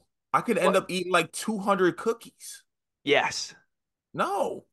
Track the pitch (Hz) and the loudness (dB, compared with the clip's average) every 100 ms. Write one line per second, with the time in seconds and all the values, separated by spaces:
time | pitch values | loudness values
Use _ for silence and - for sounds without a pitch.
0 | _ _ _ 151 240 190 185 190 - 180 | _ _ _ -4 0 0 2 2 0 2
1 | 175 180 165 - - 214 202 190 180 170 | 4 4 0 -6 -8 -6 -2 2 2 0
2 | 226 233 - _ - - _ _ _ _ | -4 -6 -8 _ -20 -20 _ _ _ _
3 | 139 139 - - - - _ _ _ _ | 0 0 0 -6 -12 -16 _ _ _ _
4 | _ 160 285 392 202 - _ | _ -8 -4 -4 -4 -6 _